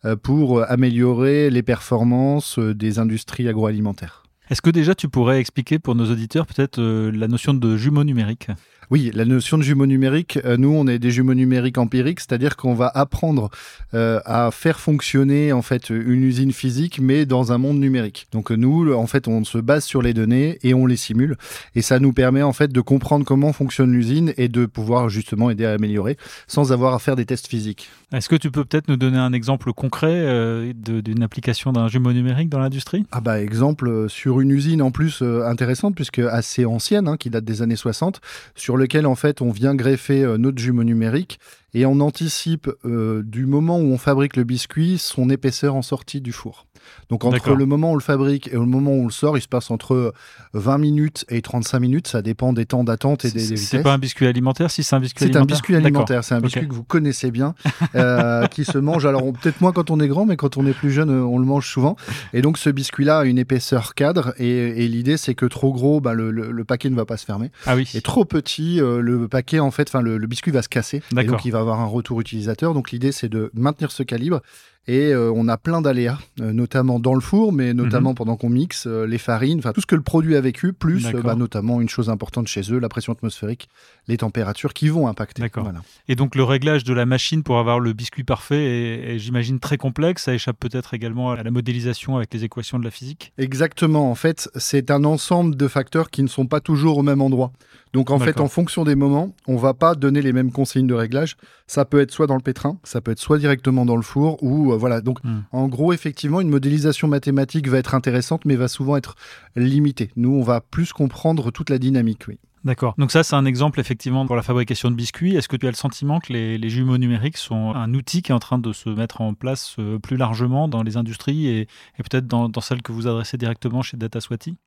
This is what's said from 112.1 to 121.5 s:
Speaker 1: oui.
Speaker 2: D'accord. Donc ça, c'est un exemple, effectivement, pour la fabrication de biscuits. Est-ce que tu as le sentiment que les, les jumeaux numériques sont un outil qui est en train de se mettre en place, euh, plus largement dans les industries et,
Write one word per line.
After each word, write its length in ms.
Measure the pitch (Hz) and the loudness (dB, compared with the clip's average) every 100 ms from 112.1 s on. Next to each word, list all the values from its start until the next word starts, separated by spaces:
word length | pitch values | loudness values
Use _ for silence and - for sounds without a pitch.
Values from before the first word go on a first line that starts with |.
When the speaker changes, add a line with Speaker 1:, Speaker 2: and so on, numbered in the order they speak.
| 107 - | -2 -10
Speaker 1:
oui. 100 | 107 _ _ 135 | -18 _ _ -4
Speaker 2:
D'accord. 280 | 123 127 107 | -2 -2 0
Donc 140 | 135 | 2
ça, 120 | 160 | 4
c'est 120 | 156 143 | 4 2
un 100 | 135 | 2
exemple, 340 | 123 147 143 | 2 0 -2
effectivement, 460 | 127 117 127 131 131 | -4 -6 -2 -2 0
pour 100 | 120 | -2
la 60 | |
fabrication 500 | 110 123 117 120 120 | 0 -2 0 -2 -2
de 40 | 117 | -2
biscuits. 400 | 117 - 175 185 | -6 -2 0 0
Est-ce 120 | - | -2
que 80 | 131 | -4
tu 100 | 127 | -4
as 60 | |
le 40 | 117 | -4
sentiment 440 | 139 - 143 160 | -6 -4 -4 -4
que 140 | - | -4
les, 240 | 120 113 113 | -6 -4 -4
les 120 | 113 | -4
jumeaux 280 | 120 131 127 | -2 0 2
numériques 400 | 123 120 135 - | 2 0 -2 -6
sont 340 | - 113 110 | -6 -4 -4
un 200 | 123 113 | -4 -4
outil 280 | 135 127 175 | -4 -2 -6
qui 100 | - | 0
est 40 | 123 | -2
en 40 | |
train 200 | - 127 | 0 -4
de 140 | 113 | -4
se 160 | 104 113 | -6 -6
mettre 320 | 107 113 - | -4 -6 -4
en 120 | 110 | -6
place, 440 | 104 127 135 - - | -4 -6 -6 -8 -8
euh, 180 | 104 110 | -6 -6
plus 200 | - 131 | -6 -2
largement 500 | 120 110 123 131 156 | -2 0 0 0 0
dans 160 | 120 | -2
les 140 | 110 107 | -2 -2
industries 500 | 113 113 - 151 | -4 -6 -4 -2
et, 140 | 147 | 0